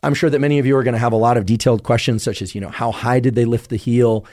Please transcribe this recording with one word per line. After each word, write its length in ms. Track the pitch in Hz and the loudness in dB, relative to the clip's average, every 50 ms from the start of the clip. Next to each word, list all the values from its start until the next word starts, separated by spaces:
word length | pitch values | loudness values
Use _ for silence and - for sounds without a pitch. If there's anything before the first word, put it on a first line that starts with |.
I'm 120 | - 147 143 | 0 -2 0
sure 140 | - - 160 | 0 0 0
that 120 | 139 135 | 2 2
many 180 | 139 147 147 143 | 2 2 2 2
of 80 | 131 | 2
you 100 | 131 139 | 2 2
are 60 | 135 | 2
gonna 160 | 123 127 120 110 | 2 0 0 0
have 140 | 123 120 | 0 0
a 40 | 113 | 2
lot 200 | 110 113 117 120 | 2 2 2 2
of 100 | 120 101 | 2 2
detailed 380 | 92 117 113 - 131 117 107 - | 0 -2 0 2 0 0 0 0
questions, 400 | - 123 113 - - 117 107 - | 0 -2 0 0 -2 -2 -2 -4
such 180 | - 101 - | -6 -6 -6
as, 100 | 98 90 | -10 -10
you 80 | - 101 | -10 -10
know, 80 | 98 82 | -12 -10
how 220 | 71 - 113 117 | -8 -6 -6 -6
high 300 | 107 - - 123 123 127 | -6 -4 -2 0 0 2
did 160 | 123 131 113 | 2 2 0
they 80 | 117 120 | 0 0
lift 260 | 117 117 117 - - | 0 0 -2 -4 -4
the 60 | 120 | -8
heel, 500 | 104 - 127 120 123 120 117 110 107 - - | -6 -4 0 2 2 4 2 2 0 -4 -8